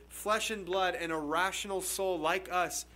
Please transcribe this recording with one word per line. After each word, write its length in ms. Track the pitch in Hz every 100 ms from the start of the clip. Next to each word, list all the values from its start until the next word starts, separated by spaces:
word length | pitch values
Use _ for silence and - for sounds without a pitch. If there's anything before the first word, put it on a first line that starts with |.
| -
flesh 420 | - 202 214 214
and 160 | 220 175
blood, 300 | 190 185 -
and 160 | 165
a 40 | 160
rational 640 | 147 160 185 190 208 190
soul 380 | 180 - 190 175
like 320 | 156 185 185
us 360 | 180 165 - -